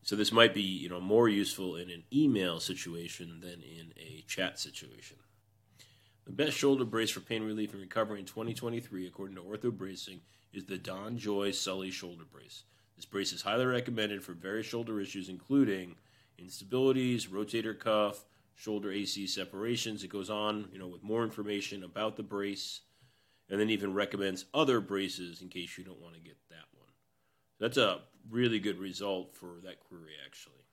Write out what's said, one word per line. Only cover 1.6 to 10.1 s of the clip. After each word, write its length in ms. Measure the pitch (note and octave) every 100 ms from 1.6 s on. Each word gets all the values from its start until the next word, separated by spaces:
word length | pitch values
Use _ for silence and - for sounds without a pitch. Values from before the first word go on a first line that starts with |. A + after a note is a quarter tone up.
| F#2 E2
in 120 | F2+
an 140 | E2+ E2+
email 460 | C3+ D3+ A2+ F#2 E2
situation 800 | - F#2 - E2+ E2+ - E2+ E2+
than 220 | F2+ F2
in 300 | C2+ E2 E2 D#2+
a 280 | D#2+ D#2 -
chat 320 | - F2+ -
situation. 600 | - - C2 A1+ - - _ _ _ _ _ _ - - _ _
The 80 | -
best 240 | - D3+ -
shoulder 280 | C#3+ C3+
brace 260 | A#2+ A2+ A2
for 100 | -
pain 220 | F#2 A2+
relief 300 | G#2+ G#2+ G#2
and 80 | G2
recovery 400 | F#2 - G#2+ G#2
in 60 | F#2+
twenty 260 | - A2+
twenty-three, 540 | A2+ A#2+ A#2 A#2 F#2+ F2+
according 300 | - G2 F#2
to 60 |
Ortho 280 | F2+ G#2+ B2
Bracing, 520 | G#2 F#2+ F#2 -